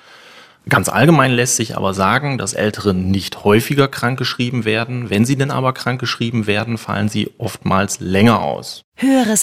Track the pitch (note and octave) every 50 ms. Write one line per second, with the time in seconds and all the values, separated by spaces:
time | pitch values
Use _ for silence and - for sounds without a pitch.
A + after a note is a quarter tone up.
0 | - - - - - - - - - - _ _ _ - - G2 F#2 - - G#2
1 | B2+ E3 E3+ C#3+ C3 C3 B2 A#2+ A#2+ A#2+ - - A2+ - - - G2+ F#2+ F#2 G2
2 | F#2+ G2 A#2 C3 D3 C#3+ C3+ A#2 G2 G2 - - G2 G#2+ G#2 - - G#2 F#2 F#2
3 | F#2 F#2 G2 G2 - - - - - G#2 G#2 A2+ A#2 - D3 C#3 C#3 C3+ - -
4 | - A#2+ C3 B2+ B2+ - - - B2 A#2+ B2+ B2 G#2+ A2 G#2+ A2+ A#2 B2 B2+ B2
5 | A#2+ - G2 G2+ A#2 B2+ C#3 B2+ C3+ C#3+ C3 B2+ C3 B2+ B2+ - - C3 B2+ B2+
6 | A#2+ - - - A#2+ A#2 A#2+ A2+ G#2 G#2 G2+ G#2 A2 A#2+ A#2 G#2+ - - G2+ G2
7 | G#2 G#2 - A2 - - - - - F#2+ - - - G2 F#2+ F#2+ G2+ F#2+ - -
8 | F#2 F2+ F#2 G2 A2 A#2+ A2 F#2 E2+ D2 A#1+ G1+ - - - - - _ _ -
9 | B3 C4+ C4+ C4 A#3+ G#3 A3 -